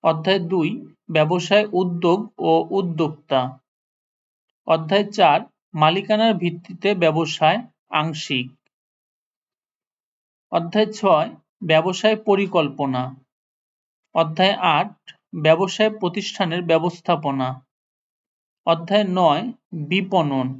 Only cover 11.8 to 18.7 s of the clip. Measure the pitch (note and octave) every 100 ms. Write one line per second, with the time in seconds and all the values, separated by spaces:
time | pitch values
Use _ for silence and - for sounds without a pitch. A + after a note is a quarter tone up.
11.8 | F3+ F#3 A3 G#3+ A3 G3 G3 F#3 D3 C3+
12.8 | C#3 B2+ B2+ C3 _ _ _ _ _ _
13.8 | _ _ _ E3 D#3+ D#3+ F#3+ - C3 D3+
14.8 | G3 - - _ _ E3+ D#3 E3 F#3+ -
15.8 | A3 G#3+ F3 F#3 G3+ - F3+ F3 E3+ D#3+
16.8 | E3+ F3 - D#3+ D3+ C3+ C3 C3 _ _
17.8 | _ _ _ _ _ _ _ _ -